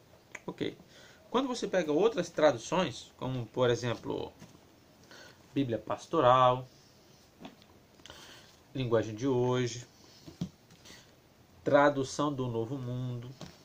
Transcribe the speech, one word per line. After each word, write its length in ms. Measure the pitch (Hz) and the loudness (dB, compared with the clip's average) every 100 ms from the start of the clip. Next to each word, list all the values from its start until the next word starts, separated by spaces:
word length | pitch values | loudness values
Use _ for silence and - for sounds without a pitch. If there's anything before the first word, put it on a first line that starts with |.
| - - _ - - | -20 -20 _ -18 -12
Ok. 320 | - - - - - - - - | -8 -8 -10 -20 -20 -20 -20 -6
Quando 160 | 247 269 | -4 -2
você 200 | 233 180 | -4 -2
pega 240 | 190 151 | -2 0
outras 380 | 147 226 180 170 | 2 2 0 -6
traduções, 840 | - 151 175 - 170 156 - - - | 2 2 2 -2 -2 -2 -6 -16 -10
como 280 | 131 127 113 | -8 -6 -6
por 240 | 127 123 | 0 2
exemplo, 600 | 113 123 - 117 101 - - - - - - - - - - - - - | 2 -2 -6 -6 -8 -8 -14 -20 -20 -20 -20 -20 -20 -20 -20 -20 -20 -8
Bíblia 280 | 135 127 110 | -4 -2 -4
Pastoral, 880 | - 123 - 165 123 131 127 127 127 - - - - - - - - - - - - - - - - - - - - | -6 -8 -2 4 6 8 6 4 -4 -18 -20 -20 -20 -20 -20 -20 -20 -20 -20 -20 -20 -20 -20 -20 -20 -20 -20 -20 -12
Linguagem 420 | 135 120 113 107 107 | -6 0 2 0 -4
de 120 | 139 | 0
Hoje, 580 | 123 123 127 120 120 - - - - - - - - - - - - - - - _ - - | 2 2 0 -2 -6 -16 -20 -20 -20 -16 -10 -10 -12 -20 -20 -20 -20 -20 -20 -20 _ -20 -8
Tradução 680 | - 143 143 135 131 - 147 | 4 6 6 4 -4 -2 -4
do 160 | 131 127 | -2 -4
Novo 300 | 113 113 139 | -4 -4 -6
Mundo 520 | 123 123 127 120 123 - - - | -6 -6 -6 -8 -10 -16 -18 -20